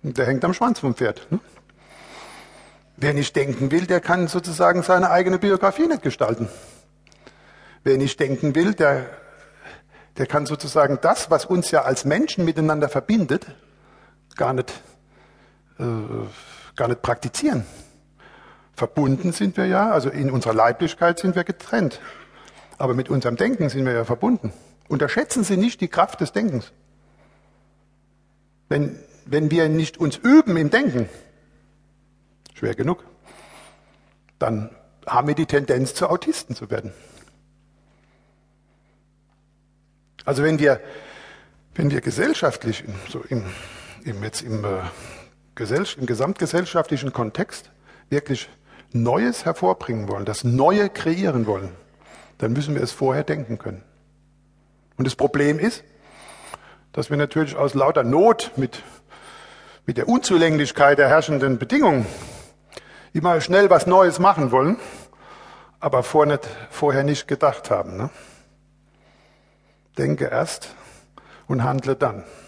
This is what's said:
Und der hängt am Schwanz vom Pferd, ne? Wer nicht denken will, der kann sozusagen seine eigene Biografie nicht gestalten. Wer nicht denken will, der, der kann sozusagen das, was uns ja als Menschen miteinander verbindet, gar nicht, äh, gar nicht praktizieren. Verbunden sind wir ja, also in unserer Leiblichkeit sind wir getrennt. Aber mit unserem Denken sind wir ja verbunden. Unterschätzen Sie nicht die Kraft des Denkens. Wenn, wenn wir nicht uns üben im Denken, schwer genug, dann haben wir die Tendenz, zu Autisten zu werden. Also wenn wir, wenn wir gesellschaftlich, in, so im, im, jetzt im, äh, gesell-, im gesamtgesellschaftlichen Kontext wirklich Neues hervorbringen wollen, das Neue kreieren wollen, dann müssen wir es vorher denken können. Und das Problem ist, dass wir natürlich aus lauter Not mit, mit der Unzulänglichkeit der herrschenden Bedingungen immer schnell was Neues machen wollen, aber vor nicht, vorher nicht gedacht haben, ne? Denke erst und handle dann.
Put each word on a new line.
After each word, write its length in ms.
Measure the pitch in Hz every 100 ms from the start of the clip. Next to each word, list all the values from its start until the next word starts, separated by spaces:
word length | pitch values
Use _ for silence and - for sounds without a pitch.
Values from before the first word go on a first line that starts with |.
Und 140 | 147 127
der 80 | 123
hängt 200 | 135 160
am 80 |
Schwanz 260 | 185 240 226
vom 160 | 139 117
Pferd, 320 | 117 - -
ne? 80 | 185 - - _ _ _ - - - - - - - - - _ -
Wer 140 | 143
nicht 220 | 143 139 -
denken 340 | 139 120 135
will, 160 | 156 180
der 140 | 180
kann 280 | - 175 170
sozusagen 540 | 180 175 160 175 180
seine 300 | 170 185 185
eigene 260 | 170 185 185
Biografie 480 | 202 190 196 285 330
nicht 160 | 285
gestalten. 480 | 143 - 113 113 113 - - - _ _ _ _ - _ - - - -
Wer 140 | - 135
nicht 220 | 135 -
denken 360 | 139 135 151 143
will, 180 | 175
der, 320 | 208 151 139 131 - - - - _ - - _ - - -
der 80 | 135
kann 220 | 147 143
sozusagen 500 | 151 143 156 139 139
das, 300 | 160 - -
was 160 | 160 -
uns 240 | 180 170
ja 140 | 156
als 220 | 131 135 139
Menschen 380 | 160 311 -
miteinander 460 | 170 160 156 151 147
verbindet, 560 | 139 - 220 160 135 - - _ _ _ - _ _ _ -
gar 160 | 123
nicht, 180 | 127 123 - - _ _ _ _ _ _ _ _ _
äh, 40 | 123 113 107 113 104 101 - - - -
gar 120 | 120
nicht 140 | 120
praktizieren. 640 | - 120 - - 302 196 101 - - _ _ _ - - - - _ -
Verbunden 580 | 117 - 139 135 180
sind 240 | 165 202 185
wir 80 | 190
ja, 260 | 185 214
also 180 | 180 139
in 220 | 139 135
unserer 220 | 127 117
Leiblichkeit 680 | 113 131 120 160 - 170 170
sind 160 | 190 180
wir 80 |
getrennt. 560 | 170 190 - 233 170 - - - - - - - - -
Aber 160 | 135
mit 160 | 123 127
unserem 260 | 135 120 -
Denken 340 | 196 254 151
sind 160 | 135 131
wir 80 |
ja 120 | 120 117
verbunden. 480 | 120 208 254 110 - - _ _
Unterschätzen 560 | 151 147 - 294 262
Sie 140 | 190 190
nicht 240 | 226 -
die 60 | 175
Kraft 340 | - 165 -
des 100 | 151
Denkens. 400 | - 220 131 - _ _ _ _ _ _ _ _ _ _ _ _ _ _ _ _ _ _ _ _
Wenn, 280 | 147 143 - - - -
wenn 240 | 143 151
wir 180 | 165 160
nicht 300 | 160 160 -
uns 200 | 160 -
üben 380 | 240 294 302 170
im 120 | 147
Denken, 400 | 226 277 123 117 - - _ _ _ _ _ _ _ _ _ _ _ -
schwer 220 | - 110 92
genug, 280 | 127 180 - _ - - - - - _ _ _ _ _ _ _
dann 320 | 113 110 107 - _ _ -
haben 200 | - 143
wir 80 | 147
die 120 | 160
Tendenz, 480 | 143 135 127 135 -
zu 120 | 175
Autisten 480 | 165 - - - -
zu 140 | 104
werden. 240 | 113 - - - - - _ _ _ _ _ _ _ _ _ _ _ _ _ _ _ _ _ _ _ _ _ _ _ _ _ _ _ _ _
Also 200 | - 135
wenn 160 | 151 160
wir, 200 | 147 131 - - - - - - _ _ _
wenn 160 | - 147
wir 120 | 143
gesellschaftlich, 840 | - - 277 320 156 - 117 107 -
in, 80 | 95 -
so 140 | 113 -
im, 160 | 127 95 92 - - - - -
im, 160 | 101
jetzt 180 | 107 -
im, 220 | 117 107
äh, 40 | 104 95 87 - - - - _ _ -
gesell-, 320 | 110 135 196 -
im 80 | 127
gesamtgesellschaftlichen 1080 | 113 139 196 165 170 180 170 151 143 135
Kontext 580 | - 110 - 196 - - _ _ - _
wirklich 400 | 143 - 135 - - _ - -
Neues 520 | 120 117 139 240 233 -
hervorbringen 600 | 165 185 185 - 113 101
wollen, 180 | 101 101
das 180 | 107
Neue 460 | 123 123 143 202 202
kreieren 560 | - 160 170 190 131 107
wollen, 240 | 98 98 87 _ _ - - - _
dann 160 | 113
müssen 220 | 127 147 143
wir 60 |
es 100 | 123
vorher 320 | - 135 139
denken 340 | 147 151 113 113
können. 260 | - 98 - _ _ _ _ _ _ _ _ _ _ _
Und 80 | 131
das 100 | -
Problem 440 | 143 143 143 151
ist, 240 | 196 - - _ - - - - - - - - _
dass 160 | - -
wir 80 | 147
natürlich 380 | 147 160 151 143
aus 180 | 139
lauter 300 | 139 135 160
Not 480 | 120 143 208 220 - -
mit, 260 | 131 - - - _ - - - - - - - -
mit 120 | 120
der 100 | -
Unzulänglichkeit 880 | 240 - 185 165 156 143 - 143 143
der 120 | 139
herrschenden 500 | 151 156 147 135 123
Bedingungen 460 | 120 269 196 139 104 - - - - _ _ - - - -
immer 260 | 160 170 165
schnell 280 | - 180 202
was 180 | 175 175
Neues 320 | 185 185 -
machen 320 | 185 190 135
wollen, 260 | 127 143 233 - - - _ - - - - - _
aber 220 | 147 127
vor 240 | 123 156 147
nicht, 220 | 147 - - -
vorher 320 | - 147 135
nicht 240 | 143 147 -
gedacht 420 | 139 147 123 -
haben, 280 | 101 92 90
ne? 120 | 131 - - - _ _ _ _ _ _ _ _ _ _ _ _ _ _ _ -
Denke 280 | 69 76 -
erst 440 | - - - - - - - _ - - - _
und 160 | 135
handle 320 | 123 135 135 135
dann. 280 | 131 104 - -